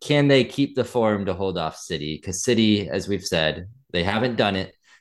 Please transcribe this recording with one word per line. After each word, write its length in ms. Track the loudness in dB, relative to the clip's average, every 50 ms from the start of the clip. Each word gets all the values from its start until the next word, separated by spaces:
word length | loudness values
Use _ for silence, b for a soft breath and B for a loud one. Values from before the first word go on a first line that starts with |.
can 280 | -4 0 2 4 6 6
they 160 | 6 6 4
keep 300 | 2 0 -2 -2 0 0
the 80 | -4 -4
form 400 | -2 0 0 2 2 2 0 0
to 80 | -4 -4
hold 220 | -2 -4 -4 -2
off 200 | -2 -4 -4 -6
City? 420 | -10 -8 -8 -6 -6 -4 -6 -8 -8
'Cause 240 | -8 -8 -6 -4
City, 460 | 0 0 2 4 6 4 4 2 2 -2
as 200 | -4 -4 -2 -4
we've 160 | -4 -4 -4
said, 440 | -2 0 0 2 0 -2 -4 -10 -16 -18 _ _ _
they 120 | -4 -2 0
haven't 320 | 0 0 0 0 0 0
done 200 | 2 0 2 2
it, 180 | -2 -4 -6 -12 _ b b b b